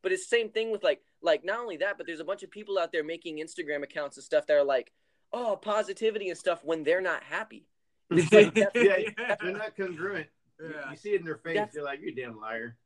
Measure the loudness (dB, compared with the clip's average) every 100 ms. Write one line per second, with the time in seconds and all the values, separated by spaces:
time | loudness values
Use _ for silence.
0 | 0 -2 0 0 0 -4 -2 0 0 0
1 | _ _ 0 2 0 -4 -6 -4 -4 -4
2 | -10 -10 -8 -8 -10 -16 -4 -2 -2 -2
3 | -4 -8 -10 -10 -10 -10 -6 -6 -6 -8
4 | -10 -10 0 0 4 4 4 2 -2 _
5 | _ _ _ -4 -2 -2 0 -2 -2 -2
6 | -2 0 -6 -2 -2 -2 -2 -2 0 0
7 | 0 -4 -6 -8 -8 -14 _ _ _ _
8 | _ 2 8 10 10 6 2 6 6 4
9 | 0 -6 -4 -4 -4 -6 -8 -6 -8 -6
10 | -6 -8 -10 _ _ _ -14 -12 -14 -12
11 | -4 -4 -4 -10 -4 -4 -4 -6 -8 -8
12 | -8 -8 -10 -12 -10 -8 -10 -14